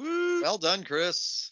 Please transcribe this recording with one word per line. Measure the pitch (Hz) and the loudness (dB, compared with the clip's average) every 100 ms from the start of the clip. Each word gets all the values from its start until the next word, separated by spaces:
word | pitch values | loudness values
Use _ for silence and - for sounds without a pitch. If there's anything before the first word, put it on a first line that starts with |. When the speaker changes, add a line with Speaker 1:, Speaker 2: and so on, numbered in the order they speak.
Speaker 1:
Woo! | 294 339 349 349 | -4 0 2 2
Speaker 2:
Well | 349 208 | 2 2
done, | 160 196 | 2 0
Chris. | 180 147 175 165 - - - | 0 0 0 0 -4 -6 -8